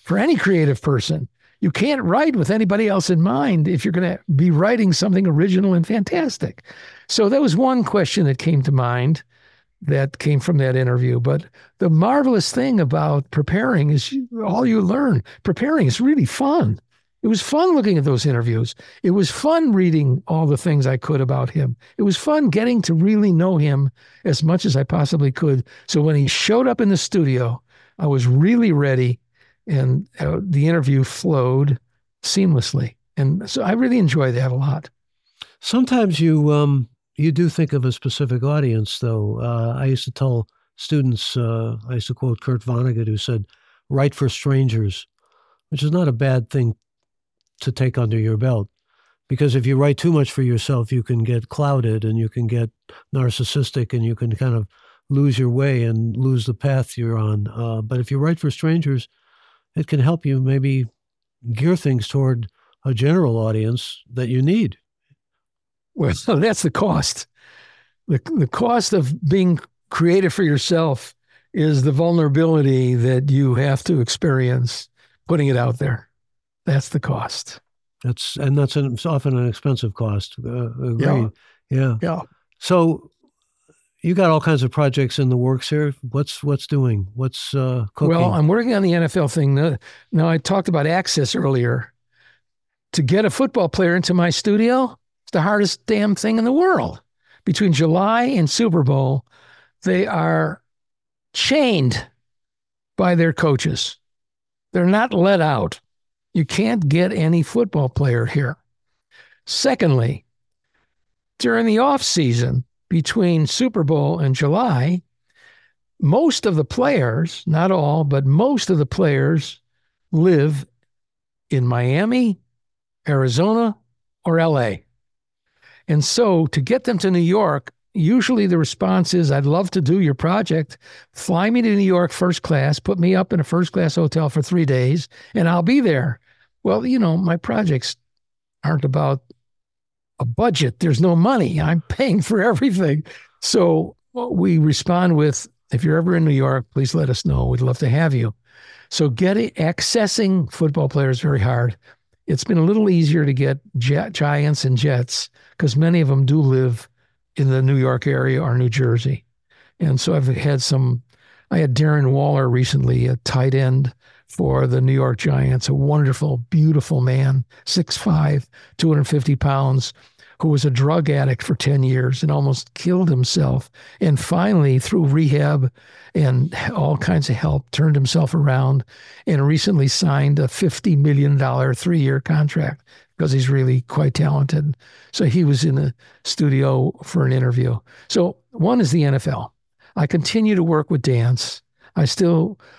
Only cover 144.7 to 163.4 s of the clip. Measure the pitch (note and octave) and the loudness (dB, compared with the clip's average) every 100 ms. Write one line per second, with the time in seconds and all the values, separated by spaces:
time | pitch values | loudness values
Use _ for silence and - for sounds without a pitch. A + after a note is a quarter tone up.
144.7 | C#3 - F3 F3+ D#3 D3+ C3 - _ - | 0 0 0 2 2 0 -2 -8 _ -6
145.7 | B2 D#3 D#3 E3+ E3+ D#3 C#3 C3+ C3 A#2+ | -2 0 0 2 2 2 2 2 0 -4
146.7 | - C3+ E3 C#3 B2 - C3+ B2 B2 B2+ | -4 -2 0 -2 -2 0 0 0 0 0
147.7 | B2 C3 C#3 E3 C3 A#2 - _ - - | 0 0 0 0 0 -2 -6 _ -20 -20
148.7 | - - - D3+ - C#4+ G3+ A#3 - D#3+ | -20 -8 -2 0 0 0 0 -2 -2 -2
149.7 | - - A#3 G#3 - G3+ F#3+ C#3+ - D#3+ | -2 -2 0 0 0 0 0 -2 -2 -2
150.7 | D3+ C#3 D3 C3+ B2 D3+ C#3 A2 B2 A#2+ | 0 -2 0 0 0 0 0 0 0 -2
151.7 | - _ _ _ _ - C#3+ - E3+ E3 | -4 _ _ _ _ -6 -4 0 2 2
152.7 | G#3+ G#3 F3 D3+ D#3+ C#3+ C3 C3+ C#3 - | 2 2 4 4 2 2 0 0 -2 -6
153.7 | C3 A#2+ C#3+ A3+ - D3 D3 D3 C#3+ C3 | -4 0 0 -2 -2 -2 0 0 0 0
154.7 | B2 C#3+ B2 B2 - - _ _ - D3+ | 0 0 0 -2 -6 -10 _ _ -4 -2
155.7 | B2 E3 F3 C#3 C3+ C3+ D#3 C#3 C3 B2+ | 2 2 2 2 2 2 4 4 2 2
156.7 | A#2 - _ _ _ _ - C3+ C3 C3 | -2 -8 _ _ _ _ -2 0 2 2
157.7 | C3+ C3 B2+ C#3+ C3 C3 C3 B2+ B2 B2 | 2 2 0 -2 0 0 0 0 0 0
158.7 | A2+ B2+ A#2 C3 C#3 _ _ _ _ _ | 0 0 0 0 -6 _ _ _ _ _
159.7 | - D#3+ C3 - D#3 C3 A#2+ D3 C#3 - | -4 -2 0 0 0 0 0 0 -2 0
160.7 | C3+ B2+ B2 - _ _ _ - E3+ D3 | 0 0 -2 -6 _ _ _ -6 -2 0
161.7 | B2 D3+ D3+ C3 C3+ C#3+ C#3+ C3 B2 C3 | 2 2 2 2 2 2 0 2 0 0
162.7 | C#3 B2 B2 B2 B2+ - B2+ | 0 0 0 0 -2 -2 0